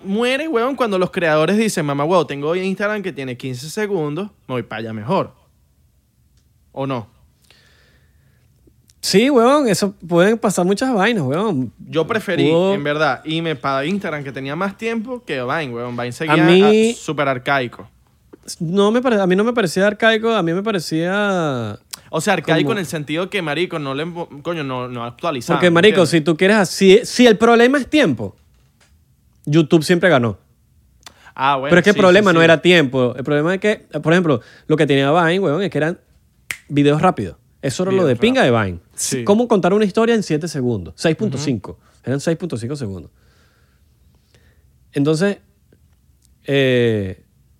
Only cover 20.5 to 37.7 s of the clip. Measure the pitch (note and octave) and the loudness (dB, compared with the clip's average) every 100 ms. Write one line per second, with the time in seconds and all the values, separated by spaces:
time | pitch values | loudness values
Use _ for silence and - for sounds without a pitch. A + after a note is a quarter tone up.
20.5 | F3 G#3 G3 - D#3+ F3 G3+ G3+ F#3 D#3 | -2 -2 -4 -4 -4 -2 -2 -2 -2 -2
21.5 | B2+ A2 G#2 _ - - D#3+ G3+ F#3 D3+ | -4 -6 -10 _ -20 -8 -4 -2 -2 0
22.5 | D#3+ D3 G#3+ E3 D#3+ D3 D#3 F#3 G3 D#3 | 0 0 -2 -4 -8 -6 -6 -4 -6 -4
23.5 | D3 F3+ E3 C#3 C3+ E3 E3+ - C#3+ D#3 | -4 -4 -4 -6 -6 -8 -10 -12 -10 -8
24.5 | E3+ C#3 B2+ B2 B2 A#2+ - E3+ C#3 - | -6 -6 -6 -8 -10 -10 -8 -6 -6 -2
25.5 | C#3+ F3 E3+ G#3 G3 D#3+ E3 D3 D#3+ F#3+ | 2 4 6 6 6 4 2 0 2 2
26.5 | A3 F3+ - G3 G3 - - B3 A3 A#3 | 2 0 4 6 6 4 4 4 6 4
27.5 | A#3 A#3+ C#4+ A#3+ D4+ G#3+ A#2+ G2 - _ | 6 4 2 0 0 2 0 -8 -14 _
28.5 | _ _ _ _ _ _ _ _ _ - | _ _ _ _ _ _ _ _ _ 0
29.5 | D#3 D#3 E3 D3+ F3+ F#3 C#3 A#2+ G2 _ | 2 4 2 4 2 4 4 2 -4 _
30.5 | _ _ _ _ _ - - - - C3+ | _ _ _ _ _ -20 -20 -20 -2 0
31.5 | C3+ C#3 F3 G3 G#3 F#3+ F#3 G3+ E3 E3 | 0 4 4 4 4 6 6 6 4 6
32.5 | D#3 F3 F3 C3+ C3 B2 C3 C3 D3 D#3+ | 6 6 4 4 0 0 -2 -2 0 0
33.5 | F#3+ G#3 G3+ - D3+ D3+ F3 D#3 E3 - | 0 -2 -2 -6 -4 2 2 2 0 -4
34.5 | - - D#3 C#3+ C#3 C#3 E3+ E3 F#3 F3+ | -18 -2 0 2 2 2 2 2 0 0
35.5 | D3+ F#3+ C#3+ D3+ F#3 _ _ _ _ _ | -2 -2 -2 -4 -4 _ _ _ _ _
36.5 | - - C#3+ C#3+ D3+ F#3 C#3+ F#2 - _ | -16 -4 2 2 4 2 0 -6 -10 _
37.5 | _ C3+ | _ -6